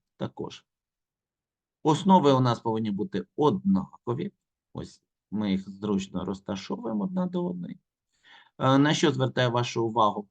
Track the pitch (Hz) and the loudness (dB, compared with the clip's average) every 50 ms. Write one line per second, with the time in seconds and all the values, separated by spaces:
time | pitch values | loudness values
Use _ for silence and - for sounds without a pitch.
0 | _ _ _ - - 120 - - - - - - _ _ _ _ _ _ _ _ | _ _ _ -10 -10 -10 -8 -10 -12 -12 -14 -16 _ _ _ _ _ _ _ _
1 | _ _ _ _ _ _ _ _ _ _ _ _ _ _ _ _ - 151 151 156 | _ _ _ _ _ _ _ _ _ _ _ _ _ _ _ _ 0 2 2 2
2 | 170 196 190 185 143 143 135 127 127 123 117 - - 117 110 110 113 107 101 95 | 4 6 6 6 8 6 6 6 4 2 0 0 -2 -2 -2 -2 -2 -4 -4 -4
3 | 104 95 - 95 - - _ - 151 147 101 95 98 98 98 92 - - - _ | -4 -4 -4 -6 -8 -6 _ 0 2 2 2 2 2 2 2 2 0 -4 -12 _
4 | _ 120 120 139 - - - _ _ _ _ _ _ _ - - 76 - - _ | _ -6 -6 -6 -6 -8 -10 _ _ _ _ _ _ _ -14 -12 -12 -12 -16 _
5 | _ _ _ _ _ _ 95 107 107 101 95 95 95 104 98 98 101 107 101 95 | _ _ _ _ _ _ -6 -4 -2 0 0 -2 -2 -8 -10 -6 -4 -2 -2 -2
6 | 95 - - 90 85 95 101 - _ - 101 190 - - - - 240 233 220 208 | -2 -4 -8 -6 -6 -6 -8 -8 _ -8 -10 -8 -8 -8 -8 -8 -6 -6 -4 -4
7 | 196 190 180 185 180 180 180 175 175 175 180 180 175 - - - _ _ _ _ | -4 -4 -4 -4 -4 -4 -4 -6 -6 -6 -6 -8 -10 -12 -14 -16 _ _ _ _
8 | _ _ _ _ _ - - - _ _ _ - 139 131 135 139 143 151 151 - | _ _ _ _ _ -20 -20 -20 _ _ _ -2 2 4 4 4 4 4 2 2
9 | - 156 127 131 131 131 - - 127 123 117 120 117 - - 120 117 117 110 117 | 2 2 2 0 -2 -2 0 0 0 0 0 0 -2 -2 -2 -2 -2 0 2 2
10 | 110 104 101 104 104 - | 2 2 2 -2 -8 -12